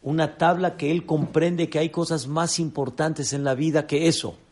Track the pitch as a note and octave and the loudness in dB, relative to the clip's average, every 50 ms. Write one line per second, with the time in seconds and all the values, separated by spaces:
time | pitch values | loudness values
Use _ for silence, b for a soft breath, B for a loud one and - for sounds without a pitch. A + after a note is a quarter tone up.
0 | - C3+ D3+ D#3+ D#3 D3 - - - E3+ F3+ F3 F#3 F3+ - - D3 C#3+ D#3+ F3 | -2 -2 0 0 0 0 0 2 2 2 2 2 0 -2 -2 -2 -2 0 0 0
1 | F3 - D#3+ D3+ D3 - - D#3 D#3+ F3 F3 E3 E3+ E3 - D#3 D#3+ E3 - E3+ | 0 0 0 0 0 2 2 2 2 2 2 0 -2 0 0 0 0 0 0 -2
2 | E3+ D#3+ E3 D#3 A#2+ C3 D3 D#3+ E3+ E3 - - E3+ D#3 D3 - C#3 B2+ B2 - | -2 -2 -2 -4 -4 -2 -2 0 0 0 0 -2 -2 -2 -2 -2 -4 -4 -2 -2
3 | D3+ D#3+ D#3 D3+ C#3+ B2 - C#3 C#3 C#3 C3 B2+ D3+ D#3+ D3 D#3 C#3+ D3 D3 C#3+ | -2 -2 0 -2 -4 -4 -4 -2 0 0 0 0 0 2 2 2 0 2 -2 2
4 | E3 D#3+ D#3+ - - G#2+ - - _ _ | 4 4 2 2 -2 -8 -10 -12 _ _